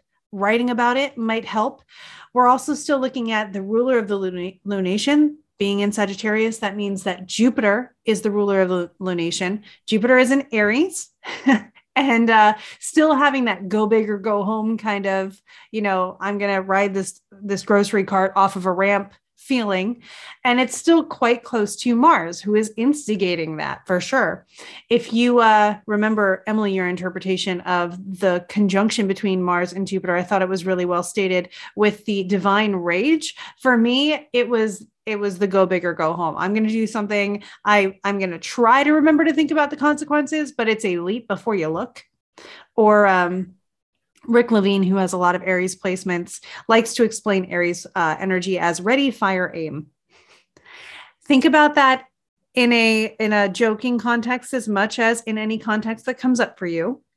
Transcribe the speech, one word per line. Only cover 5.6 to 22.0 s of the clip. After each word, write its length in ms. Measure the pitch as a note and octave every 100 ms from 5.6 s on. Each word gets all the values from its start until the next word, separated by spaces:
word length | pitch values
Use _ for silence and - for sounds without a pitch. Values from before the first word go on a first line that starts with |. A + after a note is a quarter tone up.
| G3+ G3+
in 120 | G3+
Sagittarius. 680 | G#3 G3 G3 G#3+ G#3+ A3+ A3
That 180 | G3+ G#3
means 280 | G3+ F#3+
that 220 | F#3+ F3+ F#3
Jupiter 680 | - B3 B3+ G#3 G#3+ B3+ _
is 160 | - G3+
the 100 | G#3+
ruler 300 | G#3 G3+ G3
of 80 | F3+
the 220 | F3+ F3 -
lunation. 640 | F#3 F3 E3 E3+ F#3 G#3 - - -
Jupiter 320 | G#3+ B3 B3+
is 120 | B3+
in 160 | C#4 C4+
Aries. 600 | A3 G#3 B3 F#4+ - - _ - - C4+
<laughs> 40 | A3 - _ _ -
And, 300 | C4+ A3+ A#3
uh, 280 | A3 G#3+ - - -
still 360 | - D#4+ D#4
having 320 | C4+ C#4+ C4+ A#3
that 240 | F3+ F#3+
go 160 | G#3+ G#3+
big 240 | A3 G#3+
or 80 | G3+
go 260 | G#3+ G#3
home 320 | G3 A3 A3 A3
kind 300 | G#3+ G3+ G3
of, 340 | F#3+ G3 G3 _ - -
you 80 | A3
know, 380 | G#3 F#3+ F#3 -
"I'm 160 | G3 G3+
gonna 240 | G3+ F#3+
ride 320 | F#3+ G3 G3+
this, 300 | F#3+ F#3 - _
this 300 | G3 G3+ G3
grocery 420 | - G3+ G3+ G#3
cart 300 | G3 G3 F#3+ G3
off 180 | G3
of 120 | F#3+ F#3
a 40 |
ramp" 440 | F3+ G3 G3+ G3+ _ _ _
feeling. 640 | - B3+ G#3 F#3 G3+ A#3+ - - - -
And 160 | B3 B3
it's 160 | B3+ -
still 280 | - E4
quite 380 | D#4+ - A#3 A#3+
close 320 | - A#3 G#3 -
to 200 | B3
Mars, 440 | A#3